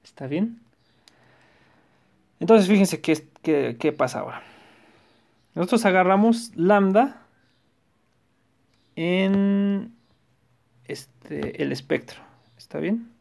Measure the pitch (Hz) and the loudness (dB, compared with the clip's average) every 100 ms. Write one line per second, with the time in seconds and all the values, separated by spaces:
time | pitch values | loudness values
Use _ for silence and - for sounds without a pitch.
0 | - - 135 151 226 233 _ _ _ _ | -20 -16 -8 -4 -4 -6 _ _ _ _
1 | _ _ _ _ _ _ _ _ _ _ | _ _ _ _ _ _ _ _ _ _
2 | _ _ _ _ 170 226 185 202 190 156 | _ _ _ _ 4 6 6 4 4 0
3 | - 151 - _ - 147 127 120 156 151 | -2 -2 -4 _ -2 0 -2 -2 -4 -2
4 | 127 - - - - - - _ _ _ | -4 -4 -10 -14 -20 -20 -20 _ _ _
5 | _ _ _ _ _ 160 180 233 214 185 | _ _ _ _ _ -8 -2 0 2 2
6 | 185 196 226 233 - - 175 208 196 202 | 4 4 2 0 -4 -2 2 4 4 2
7 | 262 - _ _ _ _ _ _ _ _ | 2 -4 _ _ _ _ _ _ _ _
8 | _ _ _ _ _ _ _ _ _ - | _ _ _ _ _ _ _ _ _ -6
9 | 170 185 190 196 196 196 202 196 - _ | -2 0 0 0 0 0 -2 -4 -8 _
10 | _ _ _ _ _ _ _ _ - 139 | _ _ _ _ _ _ _ _ -16 -16
11 | - _ - 147 143 - 139 135 - 151 | -16 _ -14 -10 -10 -8 -8 -8 -6 -6
12 | - - - _ _ _ - 147 165 226 | -6 -20 -20 _ _ _ -14 -8 -6 -6
13 | 233 _ | -8 _